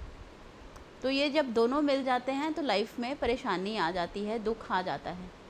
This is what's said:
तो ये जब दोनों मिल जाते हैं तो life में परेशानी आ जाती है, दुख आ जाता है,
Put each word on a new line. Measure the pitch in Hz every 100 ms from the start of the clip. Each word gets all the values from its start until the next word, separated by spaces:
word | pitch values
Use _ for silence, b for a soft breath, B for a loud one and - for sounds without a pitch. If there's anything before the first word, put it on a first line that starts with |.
| - - - - - - - - - -
तो | 262
ये | 269 294
जब | 294 269
दोनों | 220 233 285
मिल | 285 269
जाते | 269 247 254
हैं | 269 311
तो | 311
life | 285 202 220 -
में | 240 285
परेशानी | 240 240 240 180 196 220
आ | 165
जाती | 185 175 202
है, | 208 226
दुख | 214 226 -
आ | 190
जाता | 185 143 -
है, | 180 180 -